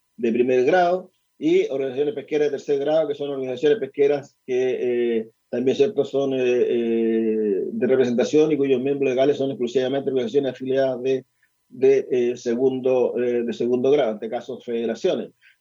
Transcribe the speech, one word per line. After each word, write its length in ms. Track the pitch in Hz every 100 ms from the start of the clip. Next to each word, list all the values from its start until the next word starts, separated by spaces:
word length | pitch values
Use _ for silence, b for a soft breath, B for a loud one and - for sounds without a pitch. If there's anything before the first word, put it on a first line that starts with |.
| _ -
de 160 | 117
primer 320 | 117 123 127
grado, 460 | 127 180 175 180 180 _ _ _
y 280 | 147 185 156
organizaciones 420 | 135 135 127 147
pesqueras 340 | 143 - 147 147
de 100 | 135
tercer 220 | - 139
grado, 280 | 143 160 151
que 80 | 143
son 160 | 143
organizaciones 480 | 139 131 123 151 147
pesqueras 580 | 131 - 143 143 135 _ -
que, 720 | 127 127 120 123 120 120 113
eh, 120 | 110 _ _
también, 260 | 120 131 120
¿cierto? 300 | 139 139 139
Son, 280 | 139 135
eh, 40 | 131
eh, 1200 | 127 123 110 120 117 117 113 113 113 110 107 92 -
de 160 | 113 120
representación 640 | 131 123 120 110 151 156
y 60 | 143
cuyos 220 | 139 127
miembros 300 | 135 143 135
legales 280 | 127 139 143
son 120 | 139
exclusivamente 600 | 120 120 131 127 139 135
organizaciones 420 | 131 117 139 135
afiliadas 500 | 127 131 131 135 123
de, 240 | 127 131 - _ _ _ _
de, 380 | 127 131 135 -
eh, 260 | 127 120 120
segundo, 800 | 123 120 131 131 127 127 120 120
eh, 240 | 123 120
de 100 | 117
segundo 360 | 107 120 123 131
grado, 220 | 147 120
en 40 | 104
este 120 | 113
caso 300 | 120 - 117
federaciones. 720 | - 117 113 107 185 131 95 _ b b